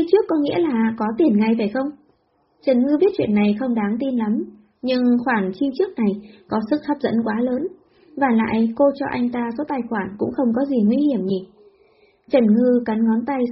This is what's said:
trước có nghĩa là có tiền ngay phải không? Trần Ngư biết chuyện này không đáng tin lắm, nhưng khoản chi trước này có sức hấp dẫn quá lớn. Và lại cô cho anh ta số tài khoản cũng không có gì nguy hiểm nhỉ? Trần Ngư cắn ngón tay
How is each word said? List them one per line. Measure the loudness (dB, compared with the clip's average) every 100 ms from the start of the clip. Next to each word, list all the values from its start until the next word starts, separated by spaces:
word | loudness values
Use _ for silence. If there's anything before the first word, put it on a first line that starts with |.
| 4
trước | 2 2
có | 0
nghĩa | 0 0
là | 0 0 0 -2
có | -4 0
tiền | 2 2
ngay | 2 2
phải | 0
không? | -2 -6 -10 _ _ _ _ _ _ 0
Trần | 2
Ngư | 2 2
biết | 2 2
chuyện | 0
này | 2 2 0
không | -2 -2
đáng | -2 -2
tin | -2 -2
lắm, | -2 -2 -4 -12 _ _
nhưng | -2 0 2 2 2
khoản | 0 0
chi | -2 -2 -2
trước | -2 0
này | -2 -2 -6 -20 -6
có | -4 -2
sức | -4 -2
hấp | -2
dẫn | -2 0
quá | -2 -2
lớn. | -2 -2 -6 -10 _ _ _ -2
Và | 2
lại | 2 2 0 0 2
cô | 2 2
cho | -4
anh | -4 -4
ta | -4 -6 -6
số | -6
tài | -6 -6
khoản | -6 -6 -6
cũng | -6 -2
không | 0 0
có | 0
gì | 2 2
nguy | 2
hiểm | 2 0 -2
nhỉ? | -4 -6 _ -20 _ _ _ _ _ _
Trần | 4 6
Ngư | 4 4 2 0
cắn | 0
ngón | 0 0 -2
tay | -2 -2